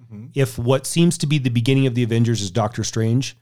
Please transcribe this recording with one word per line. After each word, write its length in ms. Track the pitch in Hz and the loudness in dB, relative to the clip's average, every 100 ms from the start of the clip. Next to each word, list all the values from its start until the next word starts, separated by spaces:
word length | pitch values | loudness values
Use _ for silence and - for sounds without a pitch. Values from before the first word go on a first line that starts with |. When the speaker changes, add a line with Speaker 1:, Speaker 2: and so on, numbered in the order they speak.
Speaker 1:
Mm-hmm. 220 | 120 107 117 143 | -20 -18 -10 -2
Speaker 2:
If 240 | 131 - | -2 0
what 260 | 120 135 143 | 0 0 0
seems 320 | - 170 170 | 2 2 2
to 80 | 147 | 0
be 100 | 151 | 0
the 120 | 127 | 2
beginning 380 | 117 117 135 135 | 0 2 2 2
of 80 | 120 | 0
the 80 | |
Avengers 380 | 120 113 117 110 | 0 2 2 0
is 100 | 101 | -2
Doctor 320 | 90 110 - | -2 -2 -2
Strange 540 | 107 - 113 120 131 - | -4 -2 0 0 -2 -10